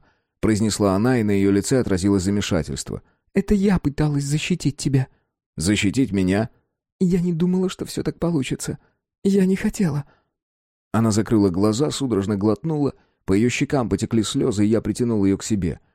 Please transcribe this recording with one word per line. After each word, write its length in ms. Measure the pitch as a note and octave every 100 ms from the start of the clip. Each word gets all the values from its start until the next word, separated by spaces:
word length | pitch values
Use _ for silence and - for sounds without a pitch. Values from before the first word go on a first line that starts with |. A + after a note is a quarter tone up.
| _ _ _ _
произнесла 560 | G2+ G#2+ A2 G2 G2+ F#2+
она, 240 | A#2+ B2+
и 40 |
на 80 | G#2
ее 200 | G2+ G2
лице 280 | G2 G2 C3
отразилось 440 | A2+ F#2+ G2 G2+
замешательство. 800 | F2+ G2+ - F#2 D2 C#2 - - - _ _
«Это 220 | - G3 G#3
я 220 | G3 F3+
пыталась 460 | D3 C#3 D3+ C#3+
защитить 540 | C#3 D3+ - F3 D3 -
тебя». 300 | D3+ C3+ B2+ _ _ _ _ -
«Защитить 560 | D#2+ G#2 G2+ A#2+ B2
меня?» 360 | G2 F#2 G2 A2+ _ _ _ _ -
«Я 180 | F#3 F3+
не 140 | F3
думала, 340 | E3 F3+ F#3 F#3
что 160 | - F3
все 180 | -
так 160 | D#3+ -
получится. 580 | E3+ E3+ B2+ C3+ - - _ _ _ _
Я 240 | G3 G3 F#3
не 80 | F#3+
хотела». 500 | G#3+ - F#3 C#3+ - _ _ _ _ _ _ _ _
Она 180 | G2+ A2+
закрыла 400 | G#2 G2+ A2+ G2+
глаза, 400 | F2 G#2+ G#2+ D3+
судорожно 480 | - C3+ G2+ G2 G#2
глотнула, 560 | G#2 G#2 D#3+ D3+ C#3 - _ _ -
по 80 |
ее 160 | F#2+ A#2+
щекам 400 | - C#3+ C#3+ A2
потекли 320 | G2 A2+ A#2
слезы, 420 | G2+ C3+ C#3+ G#2
и 60 | G#2
я 120 | A2
притянул 440 | G#2+ G#2 A#2+ A2 G2
ее 100 | G2
к 80 |
себе. 360 | - G#2+ E2+ - _